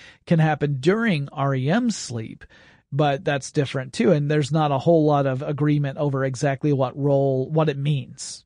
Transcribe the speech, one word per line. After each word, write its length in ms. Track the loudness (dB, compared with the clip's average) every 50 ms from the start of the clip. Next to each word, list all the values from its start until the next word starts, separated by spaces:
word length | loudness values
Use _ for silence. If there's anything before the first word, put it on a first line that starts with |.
| -20 -20 -20 _ _
can 140 | 0 2 4
happen 380 | 4 2 2 0 -2 -4 -4 0
during 500 | 2 2 2 2 2 0 0 -2 -4 -6
R 220 | -4 -2 -2 -2 0
E 160 | 0 0 0
M 220 | 0 0 0 -2
sleep, 540 | -4 -4 -8 -8 -8 -8 -8 -10 -14 -18 -20 -20 -20 -20 -20 -20 -20 _ _ _
but 320 | -2 0 2 2 0 0 -2
that's 280 | -2 -2 -2 -4 -4
different 420 | -4 -2 -2 -2 -4 -8 -8 -6 -4
too. 180 | 0 2 4
And 180 | 4 4 2 0
there's 220 | 0 0 0 0
not 200 | 0 0 0 0
a 80 | 0 2
whole 260 | 4 4 4 6 4
lot 220 | 4 4 2 2
of 160 | 0 -2 -2 -4
agreement 560 | -6 -2 0 2 2 2 2 0 -4 -4 -4
over 260 | -2 -2 -2 -2 -2
exactly 480 | -4 -2 -2 -2 -2 -2 0 0 0 2
what 240 | 2 0 -2 -2
role, 500 | -2 0 2 2 2 2 2 0 0 -2
what 220 | 0 0 0 0 0
it 80 | -2
means 680 | -2 -2 -2 -2 -2 -4 -8 -14 -16 -16 -16 -16 -18 _